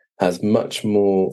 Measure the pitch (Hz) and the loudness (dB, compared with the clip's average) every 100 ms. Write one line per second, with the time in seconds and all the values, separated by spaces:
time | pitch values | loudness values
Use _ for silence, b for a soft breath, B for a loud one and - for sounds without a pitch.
0 | b _ 90 90 104 113 - - 110 104 | b _ -2 0 0 0 -2 -6 -2 2
1 | 101 95 95 | 2 2 0